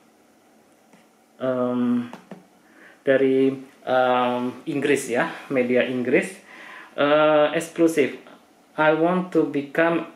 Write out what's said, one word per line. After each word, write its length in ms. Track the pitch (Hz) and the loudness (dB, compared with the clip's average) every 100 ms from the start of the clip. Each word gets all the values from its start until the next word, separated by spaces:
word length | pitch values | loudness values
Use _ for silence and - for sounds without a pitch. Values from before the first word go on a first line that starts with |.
| _ _ _ _ _ _ _ _ _ _ _ _ _ _ | _ _ _ _ _ _ _ _ _ _ _ _ _ _
em, 720 | 127 127 123 123 123 120 120 - - - - _ _ - - - - | -4 -2 -2 -2 0 -2 -4 -12 -20 -20 -20 _ _ -20 -20 -8 0
dari, 480 | 135 135 135 135 135 - - - | 2 4 4 2 0 -10 -14 -2
em, 540 | 127 127 127 123 123 123 120 160 | 0 2 2 0 -2 -4 -8 -8
Inggris 360 | 143 143 143 - | -4 0 0 0
ya, 240 | 117 165 - - | -4 -4 -6 -6
media 380 | 135 120 123 120 | -2 2 0 0
Inggris, 400 | 127 120 170 190 - - - - - - - | -2 0 0 0 -10 -20 -20 -20 -20 -16 -2
eh, 500 | 143 151 151 151 151 165 | 0 4 4 4 2 0
eksklusif. 640 | 160 - 165 160 123 - - - _ _ _ - | -6 0 2 2 0 -2 -18 -20 _ _ _ 0
"I 160 | 156 160 | 2 4
want 340 | 165 185 180 | 2 0 0
to 160 | 160 147 | 0 0
become 640 | 143 139 - 165 165 - | -2 -4 0 0 0 -4